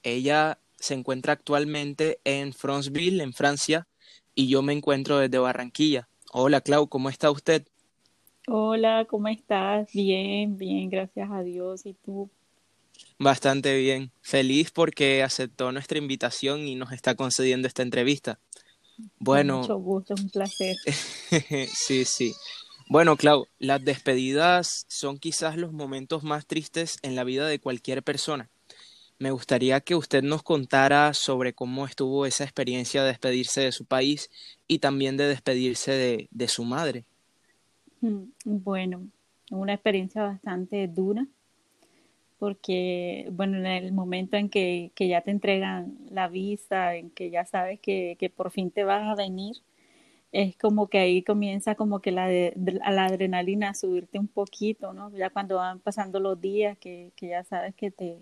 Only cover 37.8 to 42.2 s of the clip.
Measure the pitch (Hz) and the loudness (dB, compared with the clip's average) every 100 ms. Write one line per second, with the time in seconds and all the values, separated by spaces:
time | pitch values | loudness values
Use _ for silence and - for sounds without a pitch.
37.8 | _ _ 233 202 190 _ 220 208 190 190 | _ _ -4 -4 -8 _ -6 -4 -2 -4
38.8 | 185 180 190 _ _ _ _ 190 196 202 | -4 -6 -12 _ _ _ _ -6 -4 0
39.8 | 220 196 185 214 202 196 214 180 185 202 | 0 0 -2 -4 -4 -6 -8 -6 -4 -4
40.8 | 185 170 190 214 269 _ _ _ _ _ | -4 -2 -2 -2 -4 _ _ _ _ _
41.8 | _ _ _ _ | _ _ _ _